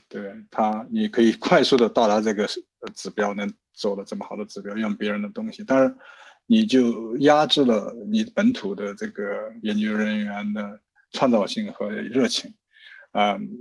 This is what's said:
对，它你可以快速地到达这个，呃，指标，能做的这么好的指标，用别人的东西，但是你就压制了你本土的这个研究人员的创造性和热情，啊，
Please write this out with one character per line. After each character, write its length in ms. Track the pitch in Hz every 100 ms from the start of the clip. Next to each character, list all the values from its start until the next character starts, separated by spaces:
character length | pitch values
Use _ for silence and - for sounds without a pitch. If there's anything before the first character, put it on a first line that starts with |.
| _
对， 260 | - 101 107 107
它 380 | - 110 107 123
你 180 | 113 107
可 140 | 113
以 120 | 117
快 280 | 110 - 175
速 140 | 127 131
地 140 | 113
到 180 | - 113
达 140 | 104
这 120 | 107
个， 100 | 101 101 - - _
呃， 100 | 110 -
指 140 | -
标， 240 | - 101
能 180 | 101 101 - _
做 220 | - 107 98
的 80 |
这 120 | 98 101
么 100 | -
好 100 | 101
的 100 | 104
指 160 | -
标， 140 | 98 104
用 180 | 110 101
别 160 | 107
人 100 | 104
的 80 | 104
东 220 | 110 110
西， 120 | - 107
但 200 | 135 131
是 80 | 131 - - - _ -
你 200 | 110 110
就 500 | 131 120 117 113 123
压 280 | 143 147 151
制 200 | 151 131
了 280 | 110 98 117 104
你 140 | 110
本 280 | 110 - -
土 200 | - 98
的 220 | 98 101 101
这 120 | 110
个 440 | - 101 101 107 113
研 160 | 107 104
究 140 | 107
人 260 | 107 107 107
员 300 | 104 101 104
的 260 | 104 104 104 _ _ _
创 180 | - 139
造 160 | 117 95
性 260 | - 104
和 160 | - 104
热 380 | 107 107 120 117
情， 260 | - - - _ _ - - -
啊， 260 | 104 104 101 104 -